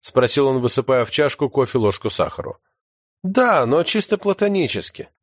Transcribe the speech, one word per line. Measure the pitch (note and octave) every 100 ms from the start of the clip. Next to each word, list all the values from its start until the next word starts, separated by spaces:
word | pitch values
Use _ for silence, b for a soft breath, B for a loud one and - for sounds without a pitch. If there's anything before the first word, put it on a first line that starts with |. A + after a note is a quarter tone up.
спросил | - - B2 - C3+
он, | C3
высыпая | A#2+ - B2 B2+ A2+
в |
чашку | - D3 - C#3
кофе | - B2+ C3
ложку | G#2+ - G#2+
сахару. | - D2+ - C#2+ - _ _ _ _ _ _
"Да, | F#3 G3 B3 F3+ A#2+
но | D3
чисто | E3+ G#3+ - G#3
платонически", — | G3+ F#3+ G3+ G3 D3 G2+ - - - _